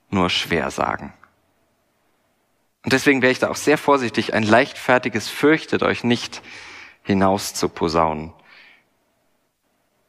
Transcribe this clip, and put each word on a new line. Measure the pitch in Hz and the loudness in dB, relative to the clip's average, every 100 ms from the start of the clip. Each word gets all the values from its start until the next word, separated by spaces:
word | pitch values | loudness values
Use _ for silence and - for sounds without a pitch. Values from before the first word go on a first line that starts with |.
| _ | _
nur | 98 87 | 0 0
schwer | - - 82 67 | -2 -2 -2 -2
sagen. | - - - 69 - _ _ _ _ _ _ _ _ _ _ _ _ _ _ _ _ | -4 -4 -4 -10 -18 _ _ _ _ _ _ _ _ _ _ _ _ _ _ _ _
Und | 117 | -2
deswegen | 131 147 135 | 2 4 4
wäre | 127 | 2
ich | 123 | 2
da | 80 | -2
auch | - | 0
sehr | - 151 | 0 2
vorsichtig, | - 139 117 110 - | 2 2 2 -2 -2
ein | 107 | -2
leichtfertiges | 107 117 139 - - 123 117 107 - | 4 4 4 -4 0 2 0 -6 -6
„Fürchtet | - 147 156 - 98 | 0 2 2 0 -2
euch | 95 98 | 0 0
nicht“ | 120 120 - - - - - - - _ | 0 0 -2 -14 -18 -20 -20 -20 -20 _
hinaus | - 98 95 98 - | -2 2 2 0 -4
zu | - - | -4 -6
posaunen. | - 85 82 80 76 80 - _ - - _ _ _ _ _ _ _ _ _ _ _ _ _ | -2 0 2 0 -2 -10 -16 _ -20 -20 _ _ _ _ _ _ _ _ _ _ _ _ _